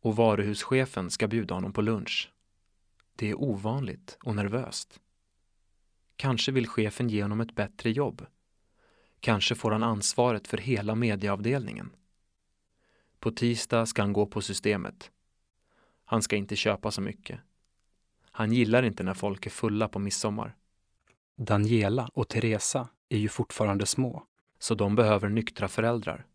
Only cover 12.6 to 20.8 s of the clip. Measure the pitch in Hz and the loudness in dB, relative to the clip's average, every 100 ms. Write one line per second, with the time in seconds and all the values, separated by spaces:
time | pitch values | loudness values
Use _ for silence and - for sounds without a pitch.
12.6 | _ _ _ _ _ _ - 113 120 117 | _ _ _ _ _ _ -6 0 0 0
13.6 | - 117 113 - 101 101 101 107 98 98 | 0 0 0 0 0 2 0 -2 -6 -4
14.6 | 104 104 - - - _ _ _ _ _ | 0 0 -2 -12 -20 _ _ _ _ _
15.6 | _ _ _ _ _ 113 - 107 98 107 | _ _ _ _ _ 0 2 -2 -2 -2
16.6 | - 98 107 104 98 - - - _ _ | 0 0 -2 -4 -6 -8 -14 -16 _ _
17.6 | _ _ _ _ _ _ _ - 110 120 | _ _ _ _ _ _ _ -2 2 4
18.6 | 110 117 123 95 92 95 104 95 - - | 6 4 4 0 -4 -2 -4 -4 -8 -4
19.6 | 113 104 107 - 101 - 107 104 110 - | -2 0 0 -2 -4 -2 -2 -4 -8 -12
20.6 | _ _ | _ _